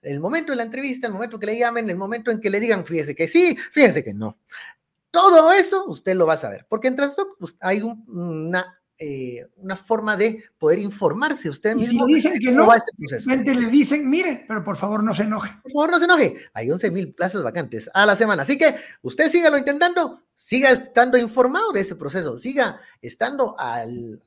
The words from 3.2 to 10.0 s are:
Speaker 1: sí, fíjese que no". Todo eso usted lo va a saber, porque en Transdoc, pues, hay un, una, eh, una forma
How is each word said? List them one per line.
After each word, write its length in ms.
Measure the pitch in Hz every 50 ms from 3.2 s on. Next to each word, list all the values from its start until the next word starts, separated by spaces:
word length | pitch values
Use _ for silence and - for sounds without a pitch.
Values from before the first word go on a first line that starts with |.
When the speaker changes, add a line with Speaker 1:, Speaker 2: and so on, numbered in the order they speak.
| 165 160
Speaker 1:
sí, 300 | - 330 359 349 285 - - - _
fíjese 320 | - 294 220 175 151 135
que 80 | 113 101
no". 240 | 104 110 107 - _ _ _ - - - - - _ _ _ _ _ _ _
Todo 400 | - 339 370 392 359 320 311 320
eso 340 | 370 392 359 381 - 381 392 -
usted 280 | 165 135 _ 190 185
lo 100 | 185 175 160
va 60 | 160
a 40 | 151
saber, 280 | - 117 98 95 - _
porque 180 | - 214 214 262
en 80 | 254
Transdoc, 420 | 254 285 285 277 - 403 392 - _
pues, 180 | 190 - - _
hay 220 | - 185 190 208
un, 240 | 208 226 233 220 226 _
una, 720 | - 175 175 175 165 156 156 165 175 180 185 180 - _ _ _ _ _
eh, 500 | 160 151 139 135 131 123 123 120 - _ _ _
una 180 | 196 190 190
forma 400 | 185 _ _ 226 214